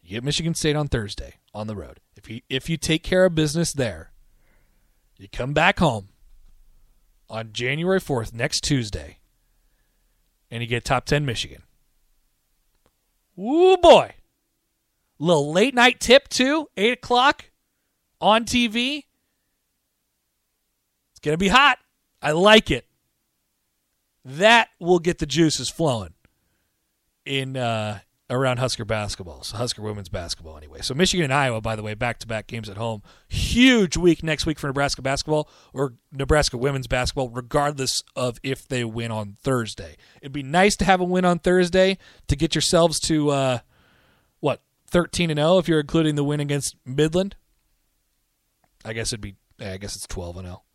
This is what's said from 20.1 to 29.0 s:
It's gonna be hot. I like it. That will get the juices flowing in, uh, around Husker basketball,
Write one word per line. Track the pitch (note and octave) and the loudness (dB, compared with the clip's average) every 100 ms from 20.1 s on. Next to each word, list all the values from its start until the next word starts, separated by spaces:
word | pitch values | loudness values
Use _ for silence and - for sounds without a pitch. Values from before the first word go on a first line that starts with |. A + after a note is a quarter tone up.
| _ _ _ _ _ _ _ _ _ _ | _ _ _ _ _ _ _ _ _ _
It's | _ | _
gonna | D3 D#3 | -4 0
be | F#3+ | 4
hot. | A#3 C#4 B3+ _ _ _ _ | 4 4 2 _ _ _ _
I | D3 | -2
like | D#3 G3 A3 - | 2 8 6 6
it. | C3 - _ _ _ _ _ _ _ _ _ _ _ _ _ | -6 -6 _ _ _ _ _ _ _ _ _ _ _ _ _
That | C3 C#3 G#3 A#3+ - _ | -18 2 6 6 4 _
will | E3+ F3+ | 2 2
get | D#3+ F3 | 2 -4
the | D3 | -4
juices | C3+ D#3+ - B2 | 2 2 2 -6
flowing | - D#3+ A#2 F2+ _ _ _ _ _ _ _ _ _ _ _ - | -2 -2 -2 -6 _ _ _ _ _ _ _ _ _ _ _ -8
in, | C#3 C3 C3 | -6 -6 -4
uh, | A#2+ A2 G#2+ G2+ _ _ _ | -4 -4 -6 -10 _ _ _
around | B2+ C3 B2 | -2 -2 0
Husker | B2+ - | -4 -4
basketball, | G#2+ A2 | -4 -4